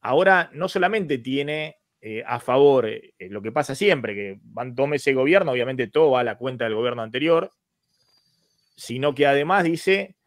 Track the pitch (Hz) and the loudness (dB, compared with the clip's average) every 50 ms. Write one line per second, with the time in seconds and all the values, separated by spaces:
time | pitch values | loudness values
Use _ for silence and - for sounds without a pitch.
0 | _ 113 127 151 185 190 190 180 170 - - 147 175 185 - 196 180 180 208 220 | _ 2 2 4 4 6 4 4 2 -2 -6 -8 -8 -6 -2 0 0 0 0 -2
1 | 196 147 147 123 113 131 131 139 143 147 151 156 156 156 - _ _ _ _ _ | -2 -2 -4 -4 -4 -4 -4 -4 -4 -4 -6 -6 -8 -10 -12 _ _ _ _ _
2 | - 110 110 110 - - 123 120 - - 123 135 143 143 139 131 117 110 110 113 | -14 -10 -10 -10 -6 -6 -6 -6 -2 0 4 6 6 6 6 4 2 0 -6 -8
3 | - - _ _ 90 92 101 104 98 110 117 151 147 - 135 - 202 208 180 139 | -14 -18 _ _ -18 -12 -12 -8 -8 -4 -2 -2 -4 -4 -4 -2 0 0 0 0
4 | 113 113 104 101 101 98 98 101 _ - - 113 123 127 123 123 135 143 151 139 | -2 -8 -8 -8 -10 -10 -12 -16 _ -18 -12 -12 -12 -10 -2 -2 -2 -2 -2 -2
5 | - 143 135 131 131 143 175 196 190 151 127 123 120 127 131 127 123 98 _ 151 | 0 0 2 2 2 4 4 4 4 2 -2 -2 -2 -4 -2 -4 -6 -2 _ 4
6 | 160 151 131 127 120 120 104 - 120 131 127 117 120 113 110 107 120 123 120 120 | 4 4 4 2 2 -2 -4 -6 -8 -8 -6 -4 -4 -4 -2 -2 -2 -2 -4 -6
7 | 113 110 113 135 147 160 165 165 - - _ _ _ _ _ _ _ _ _ _ | -10 -8 -6 -4 0 2 2 2 0 -4 _ _ _ _ _ _ _ _ _ _
8 | _ _ _ _ _ _ _ _ _ _ _ _ _ _ _ _ - - 120 127 | _ _ _ _ _ _ _ _ _ _ _ _ _ _ _ _ -12 -10 -8 -2
9 | 135 147 139 131 143 143 143 143 143 160 185 202 180 165 170 160 - - 190 196 | -2 -2 0 2 2 4 4 2 2 2 0 0 2 0 -2 -2 0 0 0 0
10 | 202 190 - _ _ | -2 -8 -14 _ _